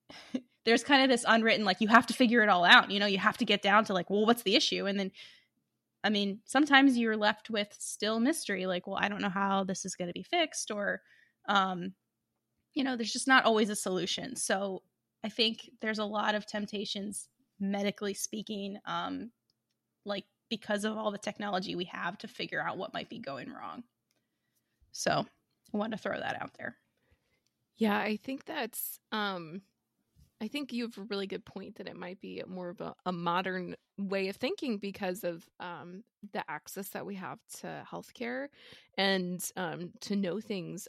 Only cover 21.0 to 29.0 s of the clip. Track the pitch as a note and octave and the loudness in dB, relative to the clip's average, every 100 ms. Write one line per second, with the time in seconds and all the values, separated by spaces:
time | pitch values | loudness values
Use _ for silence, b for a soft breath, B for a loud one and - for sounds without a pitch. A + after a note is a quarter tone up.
21 | G#3+ G3+ G#3 G3+ G#3 F#3 F#3+ F3 F3+ F#3 | -4 -4 -8 -6 -4 -4 -2 -6 -6 -6
22 | F#3+ G3+ A3 - E3+ D#3 D#3+ F3 F#3 - | -6 -8 -14 -10 -6 -4 -4 -4 -6 -8
23 | - - - C3+ - - G2+ E2+ - _ | -10 -10 -10 -10 -10 -12 -12 -14 -16 _
24 | _ _ _ _ _ _ _ _ _ - | _ _ _ _ _ _ _ _ _ -4
25 | - D3+ - _ _ _ - G#3 A3 A3 | 0 0 -2 _ _ _ -6 -4 -2 -4
26 | G3+ - - - - - - - _ _ | -4 -4 -4 -6 -8 -10 -12 -12 _ _
27 | _ _ _ _ _ _ _ - A3 G#3 | _ _ _ _ _ _ _ -2 0 2
28 | G#3 G#3+ - C4+ - D#4+ A#3+ - - - | 0 -4 -6 -10 -8 -6 -6 -8 -10 -12